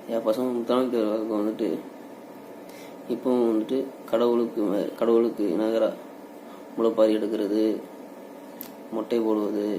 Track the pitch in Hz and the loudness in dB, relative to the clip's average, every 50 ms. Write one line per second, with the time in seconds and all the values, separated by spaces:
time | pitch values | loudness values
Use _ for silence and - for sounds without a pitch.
0 | - - 117 113 113 110 110 127 127 127 123 120 113 117 123 127 131 127 123 117 | -6 -4 -4 -2 2 2 2 2 2 0 0 -2 0 2 2 2 2 2 2 2
1 | 110 107 107 110 110 113 107 104 104 110 110 110 113 92 80 - - - - - | 2 2 2 0 0 0 0 0 0 0 0 0 0 -2 -2 -4 -6 -10 -16 -16
2 | - - - - - - - - - - - - - - - - - - - - | -18 -18 -18 -18 -18 -18 -18 -18 -18 -18 -16 -16 -16 -16 -16 -16 -16 -16 -16 -16
3 | - - 127 120 - 135 127 123 120 113 110 110 107 104 131 135 135 - - - | -4 -4 -4 -2 2 2 4 4 4 4 4 2 0 0 -2 -2 -2 -4 -8 -14
4 | - - - - 120 120 120 120 120 - - - 104 101 95 104 85 - - - | -6 0 2 4 4 4 4 4 2 0 0 0 0 2 2 0 0 -2 -2 0
5 | 117 113 117 117 117 117 - - 104 101 82 92 110 110 113 110 110 104 - - | 4 6 6 6 6 4 2 0 0 0 2 2 2 2 4 4 2 2 0 -4
6 | - - - - - - - - - - - - - - - - 113 113 110 113 | -12 -16 -16 -16 -16 -18 -18 -18 -18 -18 -18 -18 -16 -10 -2 2 2 2 6 6
7 | 110 110 110 110 107 101 113 107 107 98 104 110 110 110 104 - - - - - | 6 6 6 2 2 0 0 0 0 2 2 2 4 2 2 0 -4 -12 -14 -16
8 | - - - - - - - - - - - - - - - - - - 113 113 | -16 -16 -16 -16 -16 -16 -16 -16 -16 -16 -14 -14 -14 -14 -14 -16 -14 -6 -4 -4
9 | 110 - 120 120 110 110 110 107 104 101 107 104 104 107 104 | -2 0 0 2 2 2 2 2 2 0 0 0 0 0 -2